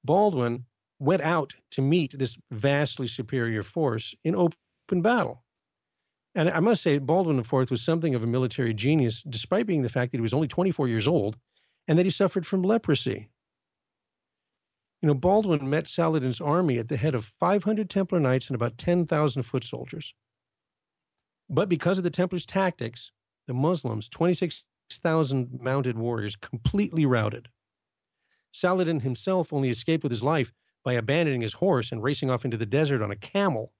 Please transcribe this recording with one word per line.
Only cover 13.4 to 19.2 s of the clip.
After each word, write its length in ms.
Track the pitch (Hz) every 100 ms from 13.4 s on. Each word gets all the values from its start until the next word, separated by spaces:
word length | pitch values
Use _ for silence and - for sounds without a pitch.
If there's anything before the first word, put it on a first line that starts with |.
| _ _ _ _ _ _ _ _ _ _ _ _ _ _ _ _
You 60 | 156
know, 60 |
Baldwin 540 | 139 180 208 208 151 135
met 200 | 147 156
Saladin's 520 | - 165 156 127 117
army 380 | 151 165 175 120
at 100 | 113
the 80 | 135
head 180 | 117
of 180 | 127 107 _
five 240 | 175 202
hundred 260 | 196 214 202
Templar 300 | 196 185 180
knights 260 | 135 131 -
and 80 |
about 240 | 127 120 127
ten 260 | 170 175
thousand 380 | 165 156